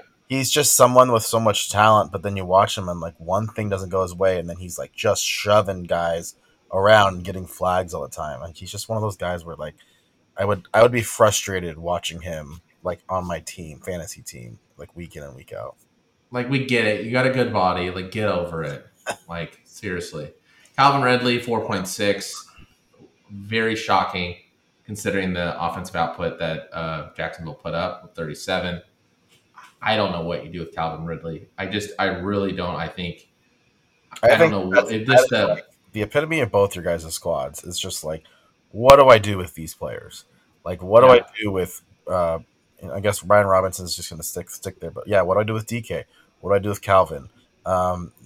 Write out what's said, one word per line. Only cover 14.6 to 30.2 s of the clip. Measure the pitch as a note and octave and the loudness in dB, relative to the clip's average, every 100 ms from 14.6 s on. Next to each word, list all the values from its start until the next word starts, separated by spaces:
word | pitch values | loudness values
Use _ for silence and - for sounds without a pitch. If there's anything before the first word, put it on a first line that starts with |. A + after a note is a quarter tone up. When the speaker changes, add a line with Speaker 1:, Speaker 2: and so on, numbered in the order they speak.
| _ - | _ -20
Speaker 1:
like, | D2+ | -20
week | E2 E2+ D#2+ | -16 -16 -16
in | |
and | C#2+ | -18
week | B1+ - | -18 -16
out. | - A#1+ - _ _ _ _ _ | -14 -14 -16 _ _ _ _ _
Speaker 2:
Like, | B2+ A#2+ | -8 -4
we | C3+ B2 | -4 0
get | A#2+ G#2+ | 0 0
it. | G2+ A2+ | -2 -2
You | |
got | B2+ C3 | 0 0
a | |
good | B2+ A2+ | 0 0
body. | G#2 F#2 F2+ F2+ | 0 0 0 -4
Like, | F#2 F#2 | -6 -8
get | G#2+ G#2 | -4 -2
over | F2+ E2+ E2 D2+ | -2 -4 -6 -8
it. | C#2 - _ - | -10 -16 _ -12
Speaker 1:
<laughs> | - - | -12 -10
Speaker 2:
Like, | E2+ D#2+ - | -12 -12 -16
seriously. | _ - G2+ F2 - D#2 C#2+ - _ _ _ - | _ -12 -8 -8 -8 -12 -14 -18 _ _ _ 2
Calvin | C#3 C#3 | 4 4
Ridley, | B2+ B2 B2 A#2+ | 2 2 2 -2
four | A#2+ A2+ G#2 | -2 -2 -2
point | G2 F#2 | -4 -4
six. | - G2+ G2+ - - - - - _ _ _ - _ - | -2 0 0 -4 -12 -18 -20 -20 _ _ _ -20 _ -20
Very | G2+ G2+ A2+ A2+ A2 | -16 -6 -2 0 -2
shocking | - G2 F2+ F#2 F2 F2 _ _ _ _ - | 2 2 2 -2 -6 -10 _ _ _ _ -14
considering | G2+ G#2+ F#2+ F#2 | -8 -2 -2 0
the | F2+ E2+ - | -2 -4 -2
offensive | E2+ F2+ E2+ F2 | -4 -6 -6 -2
output | E2 - E2+ - | -2 -2 -6 -4
that, | E2 D#2+ - | -6 -6 -10
uh, | E2 D#2+ D#2+ C#2+ - | -10 -8 -8 -10 -10
Jacksonville | D#2+ - D#2+ D2 | -10 -10 -14 -12
put | E2 | -8
up | E2 F2+ - | -6 -6 -8
with | - | -14
thirty-seven. | - D#2+ D2 - F#2 F2+ E2+ - _ _ _ _ _ _ - - _ | -12 -10 -10 -6 -4 -4 -8 -12 _ _ _ _ _ _ -20 -20 _
I | G#2+ A2 | -2 0
don't | G2 | 0
know | F2 | -2